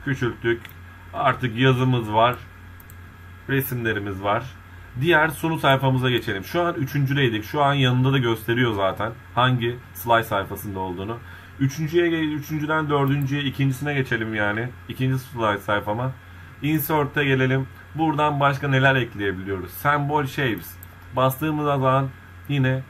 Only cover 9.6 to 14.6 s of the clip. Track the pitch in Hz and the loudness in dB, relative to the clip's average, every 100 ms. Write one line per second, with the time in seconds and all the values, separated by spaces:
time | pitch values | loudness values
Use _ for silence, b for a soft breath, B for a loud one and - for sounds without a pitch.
9.6 | 117 123 - - 120 117 113 101 90 98 | 0 -4 -12 -10 2 2 4 -2 -2 -8
10.6 | 101 95 92 90 98 117 B B B - | -8 -6 -6 -6 -8 -8 B B B -2
11.6 | 135 156 156 170 170 165 156 151 135 156 | -2 0 0 2 2 0 -2 -4 -4 -4
12.6 | 147 156 151 147 135 143 131 143 139 - | 0 0 2 2 2 2 0 -2 -2 0
13.6 | 135 127 147 139 131 117 110 107 104 107 | 0 0 -2 -2 0 -2 -2 -2 0 0